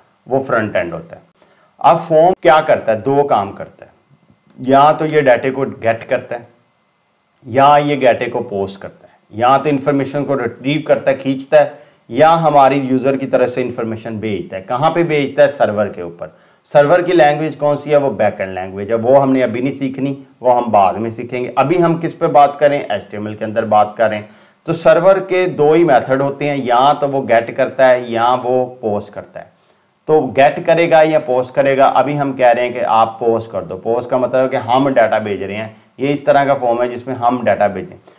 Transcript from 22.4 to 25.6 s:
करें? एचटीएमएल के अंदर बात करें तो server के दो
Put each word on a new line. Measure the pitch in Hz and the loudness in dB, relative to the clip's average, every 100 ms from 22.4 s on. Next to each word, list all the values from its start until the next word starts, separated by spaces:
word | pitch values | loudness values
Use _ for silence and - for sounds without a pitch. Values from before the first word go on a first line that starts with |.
| 143 - | 4 2
करें? | 147 143 | 0 0
एचटीएमएल | - 104 92 104 107 | -2 -6 -8 -10 -10
के | 107 | -8
अंदर | 110 110 110 | -6 -4 0
बात | 107 107 - | 2 2 0
करें | 110 107 104 _ _ _ - | -2 -2 -10 _ _ _ -8
तो | |
server | 165 175 160 180 196 | 0 2 4 4 2
के | 185 180 180 | 0 -2 -2
दो | 143 | 0